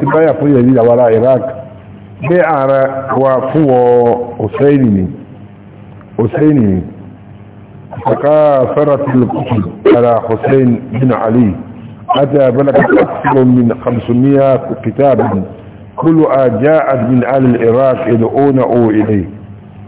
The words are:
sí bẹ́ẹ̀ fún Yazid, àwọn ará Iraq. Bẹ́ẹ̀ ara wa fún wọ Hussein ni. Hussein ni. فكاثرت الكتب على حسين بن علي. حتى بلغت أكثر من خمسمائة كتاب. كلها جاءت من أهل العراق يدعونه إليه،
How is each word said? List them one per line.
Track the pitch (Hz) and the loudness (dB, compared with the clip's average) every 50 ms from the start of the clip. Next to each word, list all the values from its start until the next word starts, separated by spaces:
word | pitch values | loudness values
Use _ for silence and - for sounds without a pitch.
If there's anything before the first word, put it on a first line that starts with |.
sí | - | -2
bẹ́ẹ̀ | 143 147 156 160 151 131 - | -2 0 2 2 2 0 0
fún | 139 147 143 | 0 2 2
Yazid, | 123 120 127 131 120 | 2 4 4 4 4
àwọn | 113 120 | 4 4
ará | 120 123 123 117 | 4 2 2 2
Iraq. | 110 113 117 131 135 120 - - - - - - - - - - - - - - - - 131 143 | 2 2 2 2 2 0 -2 -6 -10 -12 -16 -18 -20 -20 -20 -20 -20 -20 -20 -20 -16 -10 -4 -2
Bẹ́ẹ̀ | 175 180 160 | 0 0 0
ara | 160 156 139 135 135 135 135 135 135 135 135 135 131 - | 0 -2 0 0 0 0 0 0 -2 -4 -6 -8 -6 -4
wa | 127 135 131 131 127 131 131 | -2 0 0 0 -2 -2 -2
fún | 131 160 156 | 0 0 2
wọ | 139 127 123 123 120 123 123 120 120 113 120 - - - - | 2 2 2 4 4 4 4 4 2 0 -2 -4 -8 -8 -8
Hussein | 110 101 101 - 135 143 147 139 131 113 101 | -8 -6 -4 0 2 2 2 2 2 2 0
ni. | 95 90 82 69 - - - - - - - - - - - - - - - - - - - - | 0 -2 -4 -8 -12 -18 -20 -20 -20 -20 -20 -20 -20 -20 -20 -20 -20 -20 -20 -20 -20 -20 -10 -6
Hussein | - 117 117 - 135 151 156 151 139 | -4 -4 -2 -2 0 0 2 2 2
ni. | 110 101 95 90 85 - - - - - - - - - - - - - - - - - - - - - - - - | 2 2 0 -2 -4 -8 -14 -18 -20 -20 -20 -20 -20 -20 -20 -20 -20 -20 -20 -20 -20 -20 -20 -20 -20 -18 -16 -8 -6
فكاثرت | - - - - 143 151 151 151 147 143 135 127 - - 147 147 143 143 135 143 139 | -6 -4 -2 0 2 2 4 4 4 2 2 0 0 0 0 0 0 0 -2 -2 0
الكتب | 127 127 117 95 - - - - 120 110 95 - - - - 135 - | 0 0 0 0 -2 -6 -4 -4 -4 -4 -4 -6 -8 -2 0 2 2
على | 120 120 120 120 110 - 110 | 4 4 2 0 0 -2 -4
حسين | 113 107 - 117 131 135 131 123 117 110 - - | -4 -4 -2 0 0 2 2 2 0 -2 -4 -8
بن | 107 120 131 127 | -6 -2 0 0
علي. | 117 - 113 113 113 123 120 101 87 - - - - - - - - - - - | 0 0 -2 0 2 2 2 0 -2 -4 -10 -14 -18 -18 -20 -20 -20 -12 -6 -4
حتى | - - 143 131 139 143 135 127 | -2 0 0 0 2 2 2 2
بلغت | 117 135 143 143 127 - - - 156 - | 2 0 0 0 0 0 2 2 2 0
أكثر | 123 - - - - - 139 135 127 | 0 -2 -4 -6 -4 0 2 2 4
من | 127 123 127 120 117 98 - - | 4 4 2 2 0 -2 -4 -4
خمسمائة | 123 120 110 101 - 120 123 131 139 139 139 139 135 131 123 - - 156 - - | -4 -4 -4 -4 -2 0 0 2 2 2 2 2 2 0 0 -2 -6 -10 -8 -8
كتاب. | 113 104 - 139 139 - - 117 110 101 98 92 - - - - - - - - - - | -6 -2 0 2 2 2 2 0 -2 -4 -4 -6 -8 -12 -18 -20 -20 -20 -20 -20 -16 -12
كلها | - - 160 165 160 156 123 131 135 135 123 | -2 0 2 2 2 2 2 2 2 0 0
جاءت | 110 104 127 147 160 156 135 131 135 123 113 120 | 0 0 0 2 2 2 0 0 -2 -2 -2 0
من | 131 123 120 | 0 0 0
أهل | 117 135 139 131 | 0 0 0 2
العراق | 127 120 113 113 113 113 127 135 131 127 - - 107 | 2 2 2 2 0 2 2 2 0 0 -2 -2 -2
يدعونه | 117 110 113 107 - 135 139 143 135 131 120 - 117 120 117 110 | 0 0 0 0 0 0 2 2 2 0 0 0 0 2 2 2
إليه، | 104 107 107 107 107 98 87 - - - - - - - - - - - - | 2 0 0 0 -2 -2 -4 -6 -10 -16 -20 -20 -20 -20 -20 -20 -20 -20 -16